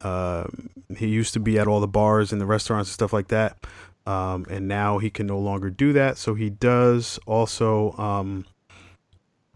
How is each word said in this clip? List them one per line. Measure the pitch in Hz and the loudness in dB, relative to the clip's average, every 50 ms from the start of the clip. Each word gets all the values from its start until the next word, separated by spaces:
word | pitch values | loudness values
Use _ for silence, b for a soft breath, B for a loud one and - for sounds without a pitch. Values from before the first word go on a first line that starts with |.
Uh, | - 98 92 92 92 90 87 85 87 - - - - - - - - - 95 | -6 -4 -4 -2 -2 -2 -2 -4 -6 -8 -10 -12 -14 -16 -18 -18 -16 -14 -10
he | - 110 110 | -4 -2 0
used | 107 110 110 - - | 0 0 0 0 -2
to | 113 | -2
be | 104 110 107 107 | 0 2 2 4
at | 104 104 | 4 4
all | 104 104 | 4 2
the | 104 101 | 2 2
bars | 98 107 107 107 107 107 107 98 | 2 2 4 4 4 4 2 2
and | 110 104 | 0 -2
the | 98 | 0
restaurants | 98 110 107 - - 110 104 98 98 | 0 0 0 0 0 -2 -2 -2 -4
and | - | -2
stuff | - 113 98 | -2 -2 0
like | 113 104 98 - | 0 -2 -2 0
that. | 113 110 110 104 - - B B B B B B B B - | 0 0 0 0 -2 -6 B B B B B B B B -8
Um, | 101 98 95 92 92 92 92 87 - | -4 -4 -2 -2 -4 -4 -6 -6 -8
and | 90 98 98 95 | -8 -6 -4 -2
now | 101 101 104 104 104 101 | -2 0 0 2 0 0
he | 107 107 | -2 -2
can | - - 107 | -4 -4 -4
no | 98 98 98 | -2 -2 -2
longer | 101 101 98 98 95 98 | -2 -2 -2 -2 -4 -4
do | 95 - 139 147 143 | -2 2 2 4 4
that. | 143 135 135 127 - | 4 4 2 0 -2
So | - 117 107 | -4 -4 -2
he | 107 110 104 | -2 -2 -4
does | 101 - 123 120 123 123 123 120 120 120 117 - - - - | -4 0 2 4 4 6 6 6 4 4 0 -4 -8 -10 -6
also, | - 110 113 113 - - - 113 110 110 107 107 104 - - | -2 0 0 0 0 0 0 0 2 2 2 0 0 -2 -4
um, | 107 104 101 101 95 98 98 95 92 - _ _ _ _ B B B B B B _ _ _ _ _ _ _ _ _ _ _ | -4 -2 -2 -2 -4 -4 -6 -8 -10 -12 _ _ _ _ B B B B B B _ _ _ _ _ _ _ _ _ _ _